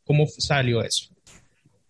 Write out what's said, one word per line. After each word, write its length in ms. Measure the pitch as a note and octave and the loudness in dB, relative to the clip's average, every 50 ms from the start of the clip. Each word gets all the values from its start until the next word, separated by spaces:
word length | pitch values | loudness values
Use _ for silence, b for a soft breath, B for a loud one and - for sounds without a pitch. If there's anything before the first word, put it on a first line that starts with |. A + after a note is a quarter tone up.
| _ | _
¿Cómo 200 | - D3 D3 D3+ | 0 2 2 2
f-, 80 | D3+ - - | 0 -2 -6
salió 440 | - - D3 C#3 B2+ B2 A#2 A2+ | -2 0 0 0 2 2 0 0
eso? 300 | A2+ - - - - - _ _ _ - - - _ _ _ _ _ _ _ _ _ | -2 -2 -4 -6 -6 -8 _ _ _ -20 -20 -20 _ _ _ _ _ _ _ _ _